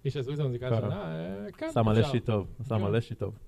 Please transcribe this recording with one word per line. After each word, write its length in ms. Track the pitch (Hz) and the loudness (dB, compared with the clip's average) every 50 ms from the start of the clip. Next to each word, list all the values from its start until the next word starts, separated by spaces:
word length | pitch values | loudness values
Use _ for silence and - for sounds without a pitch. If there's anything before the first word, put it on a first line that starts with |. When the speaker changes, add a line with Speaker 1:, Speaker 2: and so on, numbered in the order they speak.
| - | -4
Speaker 1:
ישי 180 | 143 131 147 123 | -2 -2 -2 -4
סוויסה, 200 | 123 147 147 151 | -4 -2 -2 -2
מוזיקאי 260 | 131 123 117 123 127 | -2 -2 -2 0 0
Speaker 2:
כן. 60 | 120 | 0
Speaker 1:
השנה, 300 | 110 104 104 - - - 82 - 80 82 - - - - | 2 2 0 -2 -2 -4 -6 -6 -6 -6 -8 -8 -8 -10
אה, 60 | 208 | -10
כן, 140 | - - - - | -8 -8 -8 0
Speaker 2:
עשה 140 | - 117 113 | 2 4 4
מלא 160 | 110 107 113 | 6 6 6
Speaker 1:
אפשר. 120 | 107 - | 4 4
Speaker 2:
שיט 140 | - 117 - | 2 0 0
טוב, 220 | - 110 104 92 - - - | 2 0 0 0 -4 -8 -10
עשה 180 | 113 - 110 | -6 -2 0
Speaker 1:
כן. 60 | 107 101 | 0 2
Speaker 2:
מלא 160 | 101 104 117 | 2 2 2
שיט 200 | 117 - 113 - | 0 -2 -6 -6
טוב. 180 | 104 98 107 - - | -6 -6 -6 -10 -16